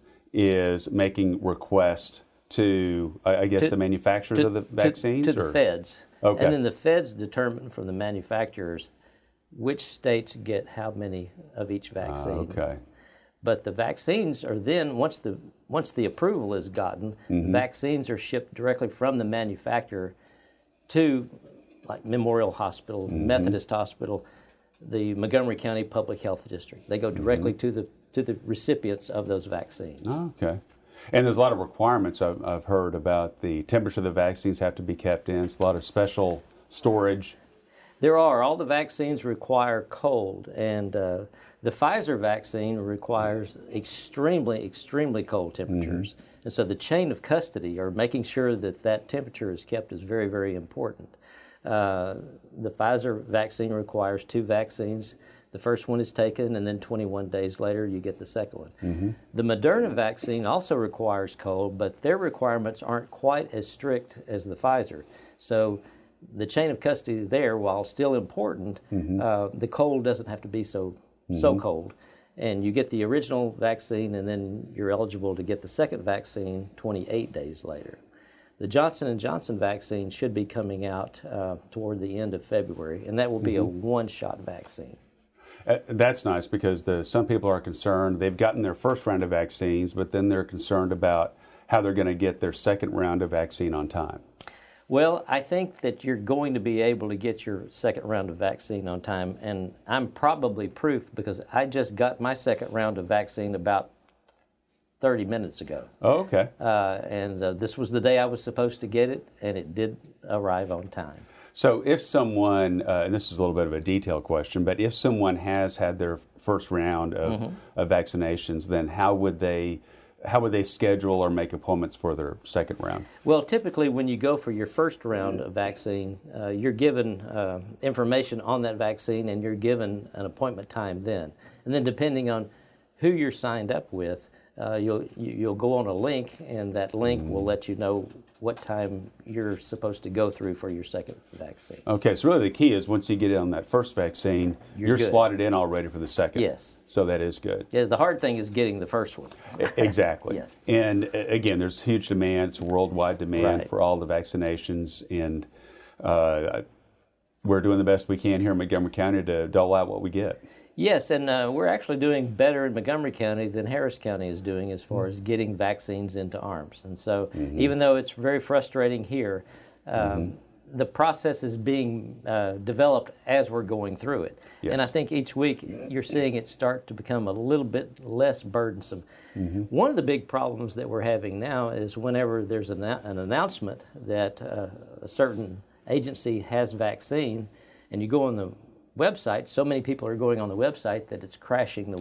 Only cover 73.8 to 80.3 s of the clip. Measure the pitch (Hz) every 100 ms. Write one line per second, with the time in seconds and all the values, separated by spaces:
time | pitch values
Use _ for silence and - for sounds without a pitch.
73.8 | - 110 110 104 98 104 98 104 - -
74.8 | 101 101 110 101 98 92 92 101 95 -
75.8 | 151 123 95 101 - 107 95 95 98 -
76.8 | 110 98 - 113 - - 73 76 - 76
77.8 | - - _ _ _ _ _ - 104 135
78.8 | 160 160 139 113 120 165 - 104 98 101
79.8 | - 104 95 - 127